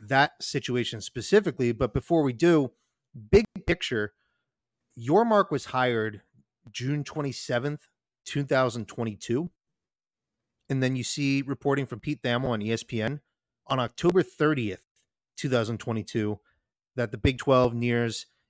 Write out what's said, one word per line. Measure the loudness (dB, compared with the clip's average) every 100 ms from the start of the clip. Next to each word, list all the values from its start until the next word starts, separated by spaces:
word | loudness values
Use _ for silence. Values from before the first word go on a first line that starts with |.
| 0
that | 2 2 0
situation | -6 -6 -2 -2 -2 -6
specifically. | -10 -10 2 2 4 0 0
But | 0 0
before | -2 0 2
we | 2
do, | 2 4 4 2 -4 _ _ _ -20 -4
big | -2 -2 -6 -4
picture, | -4 -4 -4 -4 _ _ _ _ _ _ _ _ -10
Yormark | 0 2 4 4 2
was | -2
hired | -2 0 2 2 -2 -6 _ _ _ _ -16
June | -8 -4 -4
twenty-seventh, | -6 -6 -6 -6 -2 -2 -2 -6 _ _ _ _
two | -8 -4
thousand | 0 2 2 0 -8
twenty-two. | -6 -6 -6 -2 -2 -2 _ _ _ _ _ _ _ _ _ _ _ -6
And | 0
then | 0 -2
you |
see | -4 -2 0 0
reporting | -2 -4 -2 -2 -2
from | -8
Pete | -8 -4
Thamel | -2 -2 0
on | -2
E | -2
S | -4
P | -4 -4
N | -4 -6 _ _ _ _ -4
on | -2
October | -2 0 2 2
thirtieth, | 2 2 2 2 -2 -6 _ _ _ _ _ -8
two | 0
thousand | 0 0 -4
twenty-two, | -4 -4 -4 -2 -2 -4 _ _ _ _ _ -6
that | -6
the | 0
Big | 0 2
Twelve | 4 6 4
nears | 2 0 2 0 -4 -12 _